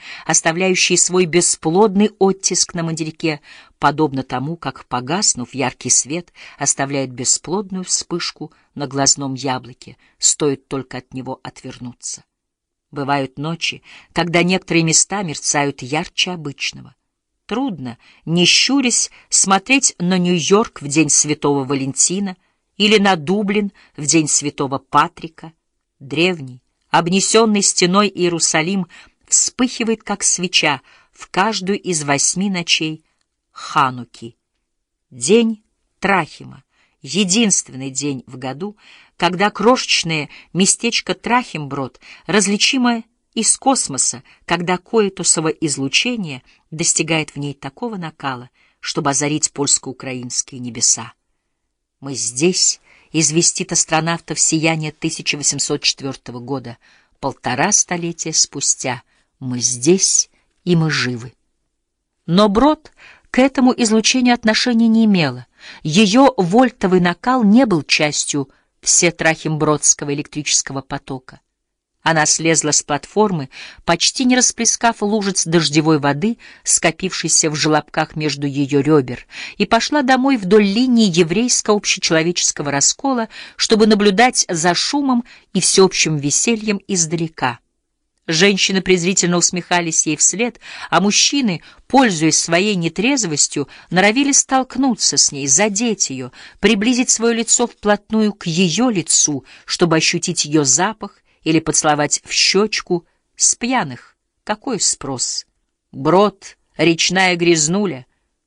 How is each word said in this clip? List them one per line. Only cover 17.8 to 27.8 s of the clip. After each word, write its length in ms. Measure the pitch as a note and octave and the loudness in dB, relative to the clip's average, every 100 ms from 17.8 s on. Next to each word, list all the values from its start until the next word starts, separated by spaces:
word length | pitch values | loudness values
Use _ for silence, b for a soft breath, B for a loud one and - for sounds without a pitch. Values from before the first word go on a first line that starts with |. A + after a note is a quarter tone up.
| B2+ - b b - | -10 -12 b b -2
не 200 | E3+ F3 | 2 4
щурясь, 680 | - - C#3+ C3+ - - b b | 2 2 2 2 0 -4 b b
смотреть 640 | - - G3 - F#3+ - - | 0 2 2 2 2 2 -2
на 200 | F3 F#3 | 0 2
Нью-Йорк 640 | F3+ F3+ C#3 G3 A#3 - | 2 0 4 2 2 -4
в 60 | C#3+ | -4
день 220 | C#3+ D3+ | 0 2
Святого 540 | - D3+ D3 D3+ C#3+ C3 | 2 0 0 0 0 0
Валентина 720 | C#3 C3+ C3 - F#3 G3+ F3+ _ _ _ - | -2 -2 -2 0 0 -4 -8 _ _ _ -2
или 220 | G#3 G#3+ | 2 4
на 180 | G3+ F#3 | 4 2
Дублин 560 | C#3+ G3 G3+ G#3 G#3 b b - | 0 -2 0 -2 -2 b b -10
в 100 | C#3+ | 0
день 220 | E3 D3+ | 0 2
Святого 500 | - C#3+ - C#3 C3+ | 0 -2 -4 -4 -6
Патрика. 760 | - D3 E3 - D#3+ - D#3+ - _ _ _ _ | -2 0 0 -4 -18 -16 -20 -20 _ _ _ _
Древний, 640 | C#3 C#3 F3+ F3 C3 B2+ _ _ _ | -8 -2 0 -2 -8 -18 _ _ _
обнесённый 720 | - E3+ F#3+ - A3 A3+ G#3 | 0 2 0 2 4 4 2
стеной 460 | - - | 0 2